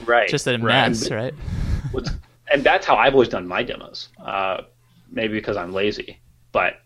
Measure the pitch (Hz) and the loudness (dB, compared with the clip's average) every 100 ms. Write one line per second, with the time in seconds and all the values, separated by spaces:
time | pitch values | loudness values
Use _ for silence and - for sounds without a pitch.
0 | 113 120 101 143 139 120 113 131 120 113 | 2 2 4 0 0 0 4 4 4 2
1 | - 110 123 - - - - - - - | -2 -4 -4 -6 -6 -4 -2 -2 -2 -6
2 | - - - _ - 143 139 185 - 110 | -6 -8 -10 _ -2 2 4 2 4 4
3 | 131 135 113 101 90 98 123 - - - | 6 6 4 0 -4 -4 -4 -8 -12 -16
4 | - - - 101 95 92 - _ _ _ | -16 -14 -6 -4 -2 -4 -8 _ _ _
5 | - 120 110 107 113 101 87 95 104 101 | -12 -8 -6 -6 -4 -6 -4 -2 -2 -4
6 | - - _ _ _ 101 90 - | -10 -16 _ _ _ 0 0 -2